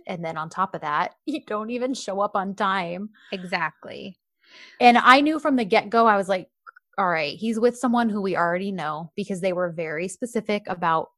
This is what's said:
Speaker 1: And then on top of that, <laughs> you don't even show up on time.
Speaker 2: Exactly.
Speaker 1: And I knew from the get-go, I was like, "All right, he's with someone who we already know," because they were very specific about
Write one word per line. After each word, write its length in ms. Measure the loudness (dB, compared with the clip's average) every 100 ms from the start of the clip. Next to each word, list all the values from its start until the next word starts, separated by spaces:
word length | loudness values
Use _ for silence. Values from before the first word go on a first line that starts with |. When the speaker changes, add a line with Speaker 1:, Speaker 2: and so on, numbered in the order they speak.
| -12
Speaker 1:
And 180 | -8
then 120 | -8 -8
on 120 | -6
top 240 | -4 -4
of 80 | -4
that, 340 | -4 -2 -2 -6
<laughs> 60 | -8
you 180 | -8 -6
don't 240 | -6 -6
even 240 | -4 -4
show 260 | -6 -6 -2
up 160 | -2 -2
on 180 | -4
time. 560 | -2 -2 0 -4 -8 -12 -16 -12
Speaker 2:
Exactly. 840 | -12 -6 -4 -4 -8 -16 -14 -16 -18 _ _ _ -20 -14 4
Speaker 1:
And 180 | 6 8
I 220 | 8 8
knew 180 | 6 2
from 180 | 2 2
the 80 |
get-go, 420 | 2 2 2 4 4
I 100 | 4
was 120 | 2
like, 220 | -2 -4 _ -20 -20 _ -2
"All 100 | 0
right, 280 | 0 -2 -4
he's 220 | -4 0
with 160 | 0 2
someone 300 | 0 2 2
who 120 | 0
we 140 | -2 0
already 360 | 0 0 -2
know," 400 | -4 -6 -6 -8 -8
because 240 | -6 -2
they 120 | -2
were 180 | 0 -2
very 360 | -4 -6 -6 -6
specific 560 | -8 -8 -4 -2 -4 -4
about 420 | -4 0 0 -2